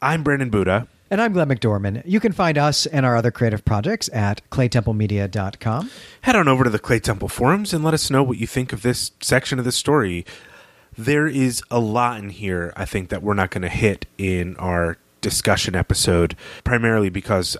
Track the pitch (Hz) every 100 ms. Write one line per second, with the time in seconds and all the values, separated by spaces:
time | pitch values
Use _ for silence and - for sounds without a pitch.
0 | 131 160 147 139 127 107 90 98 120 _
1 | - 196 226 180 147 127 113 101 101 110
2 | 175 208 226 185 175 147 147 143 - 143
3 | 131 117 117 - 117 107 - 104 135 220
4 | - 113 101 104 - - 123 123 110 107
5 | 104 101 98 104 95 - 117 120 233 -
6 | - - 254 226 151 131 123 107 - 117
7 | - 98 101 - 123 196 208 165 156 156
8 | - 135 135 110 113 135 127 - 123 120
9 | - - - 127 - 127 123 - - 147
10 | 101 87 - - - - - _ _ -
11 | 113 147 151 135 131 120 - 120 110 113
12 | 123 113 101 90 101 90 85 - 95 101
13 | 90 95 101 101 92 98 90 - 110 95
14 | - - 98 90 87 - 90 87 85 85
15 | _ _ 107 - - 92 - 90 - -
16 | - 87 82 - - - - 123 117 113
17 | 98 92 - 98 85 -